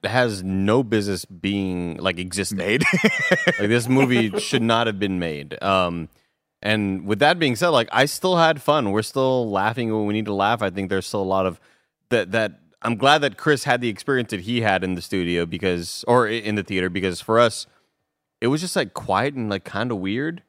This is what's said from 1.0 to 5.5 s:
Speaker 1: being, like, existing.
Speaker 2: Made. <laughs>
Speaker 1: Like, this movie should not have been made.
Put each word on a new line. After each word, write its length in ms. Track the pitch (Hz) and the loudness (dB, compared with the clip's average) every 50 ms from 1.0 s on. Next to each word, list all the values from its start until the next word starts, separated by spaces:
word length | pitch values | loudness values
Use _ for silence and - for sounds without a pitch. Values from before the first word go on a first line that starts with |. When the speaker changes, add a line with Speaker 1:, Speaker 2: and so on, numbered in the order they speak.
| 101 101 98 85 - | 0 0 -4 -4 -6
Speaker 1:
being, 720 | _ 95 85 85 98 101 101 98 92 90 90 87 87 82 - | _ -16 -6 -4 -2 -2 -2 -2 -4 -4 -4 -4 -6 -6 -2
like, 200 | - 95 87 85 | -2 -2 -2 -2
existing. 400 | 92 92 - 101 98 - 107 95 | -6 -6 -4 -4 -4 -4 -4 -4
Speaker 2:
Made. 240 | 85 98 110 143 - - | 0 0 0 2 2 0
<laughs> 40 | - - - 226 - - - - 180 180 - - - - | 0 2 0 0 0 0 0 0 0 2 2 0 0 0
Speaker 1:
Like, 100 | 208 104 | 0 2
this 200 | 117 120 113 120 | 2 0 2 2
movie 500 | 131 131 139 123 127 120 113 107 95 104 | 4 4 4 4 4 2 2 0 -2 -4
should 220 | - - - 127 | -4 -2 -2 0
not 240 | 117 113 117 113 117 | 2 2 2 2 2
have 120 | 113 104 95 | 0 -2 -2
been 200 | 104 98 95 90 | -2 -2 -2 -2
made. 420 | 87 82 78 73 71 73 | -2 -4 -4 -8 -10 -12